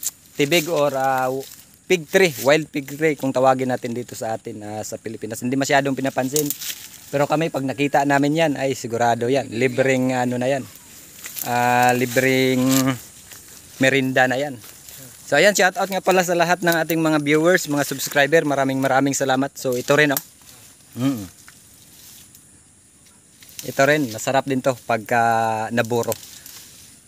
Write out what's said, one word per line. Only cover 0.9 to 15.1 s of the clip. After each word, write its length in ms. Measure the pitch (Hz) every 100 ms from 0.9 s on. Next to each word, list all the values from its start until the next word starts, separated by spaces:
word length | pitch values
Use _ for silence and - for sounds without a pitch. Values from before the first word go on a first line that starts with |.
ah, 320 | 135 131 131 131 135 135 - - _ -
pig 160 | 185 147
tree, 240 | 190 185 117 117
wild 240 | 160 151
pig 160 | 151 139
tree 320 | 143 160 147
kung 160 | 135
tawagin 400 | 127 131 131 131
natin 160 | 123 123
dito 240 | 117 117
sa 240 | - 113 110
atin, 240 | - 107
ah, 240 | 104 107 104
sa 80 |
Pilipinas. 480 | 110 110 110 107 113
Hindi 160 | 123 135
masyadong 400 | 139 143 139 131
pinapansin. 480 | 135 131 131 147 147 - - - - - -
Pero 160 | 139 143
kami 240 | 156 165
pag 160 | 143 135
nakita 400 | 120 143 147 143
namin 320 | 139 143 156
yan 140 | 165
ay 240 | 131 135 131
sigurado 480 | 120 113 120 117 120
yan. 240 | 135 113
Libreng 640 | 110 131 127 131 131 127
ano 240 | 127 123 123
na 80 | 127
yan. 160 | 139 113 - - - - - - - 123
Ah, 400 | 120 123 123 123
libreng 720 | 123 123 123 131 131 131 127 127 135 131 127 - - - - - - - -
merinda 480 | 135 135 131 131 127
na 80 | 127
yan. 160 | 147 120 - - - - 131